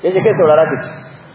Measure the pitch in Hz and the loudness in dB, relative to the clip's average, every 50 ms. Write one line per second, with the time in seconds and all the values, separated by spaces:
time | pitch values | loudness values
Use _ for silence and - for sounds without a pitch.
0 | - 170 185 185 - 220 196 160 175 151 151 156 160 147 139 135 - - - - | -6 -2 -2 0 0 0 0 2 2 4 4 4 2 2 -2 -6 -8 -12 -16 -18
1 | - - - - - - - | -18 -20 -20 -20 -20 -20 -20